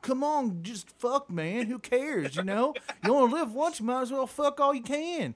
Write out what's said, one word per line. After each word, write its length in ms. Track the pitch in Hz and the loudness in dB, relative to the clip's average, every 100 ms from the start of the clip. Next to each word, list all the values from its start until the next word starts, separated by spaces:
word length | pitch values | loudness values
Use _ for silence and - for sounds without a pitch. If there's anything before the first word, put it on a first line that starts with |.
Come 200 | - 262 | -2 0
on, 400 | 285 302 247 175 | 2 0 0 -4
just 260 | 175 220 - | -8 -12 -14
fuck, 420 | - 247 277 277 | -6 0 0 -2
man. 360 | 175 160 214 226 | -4 -2 -2 -2
Who 120 | 247 | -4
cares, 580 | - 247 285 254 139 143 | 0 0 2 0 -2 -2
you 80 | |
know? 300 | 190 202 262 - - - | -2 2 0 0 -10 -4
You 100 | 185 | 4
only 180 | 277 247 | 6 6
live 200 | 294 285 | 4 -2
once, 280 | 226 320 - | 0 -2 0
you 60 | 220 | -2
might 160 | 254 | -2
as 100 | 254 | -2
well 140 | 269 262 | -2 -4
fuck 340 | - 285 285 | 0 0 4
all 140 | 277 | 2
you 80 | 285 | 2
can. 520 | 233 294 330 339 160 | -2 -2 -2 -2 -4